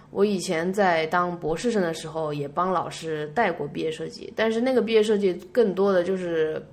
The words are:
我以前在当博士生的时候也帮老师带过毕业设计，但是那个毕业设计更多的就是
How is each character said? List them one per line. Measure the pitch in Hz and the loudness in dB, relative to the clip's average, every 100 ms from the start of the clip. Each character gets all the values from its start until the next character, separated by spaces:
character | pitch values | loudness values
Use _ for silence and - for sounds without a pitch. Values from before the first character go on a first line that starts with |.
| - | -8
我 | - | 0
以 | 208 190 | 2 0
前 | 175 160 180 | -2 -2 0
在 | 196 190 165 160 | 2 4 4 2
当 | 180 175 170 | 0 0 -2
博 | 151 | -4
士 | 160 240 | -2 0
生 | 214 | 0
的 | 170 | 0
时 | 160 160 | -2 -8
候 | 160 156 | -6 -4
也 | 147 143 | -4 -4
帮 | 175 185 | -2 0
老 | 175 143 | 0 -2
师 | - 165 151 151 | -6 -6 -6 -4
带 | 190 202 | 0 0
过 | 165 143 | 0 -6
毕 | 165 | -4
业 | 160 | -4
设 | 156 160 | -4 -10
计， | - - | -12 -10
但 | - 220 | -2 0
是 | 226 | 2
那 | 262 | 2
个 | 254 | 2
毕 | 226 | 4
业 | 220 | 4
设 | 214 202 | 4 4
计 | 196 175 - | 2 -2 -2
更 | 247 202 | 2 2
多 | 180 202 | 4 2
的 | 185 | 2
就 | 180 190 | 2 -2
是 | 175 165 156 156 - | -2 0 0 -2 -6